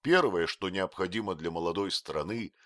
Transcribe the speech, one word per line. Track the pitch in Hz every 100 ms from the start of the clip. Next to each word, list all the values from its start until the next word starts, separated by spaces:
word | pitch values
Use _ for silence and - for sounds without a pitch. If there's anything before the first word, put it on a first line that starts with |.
Первое, | 143 180 143 90 82
что | - 95
необходимо | 95 92 - 92 107 104 85
для | 82
молодой | 82 85 85 98
страны, | - - 78 78 117 101 _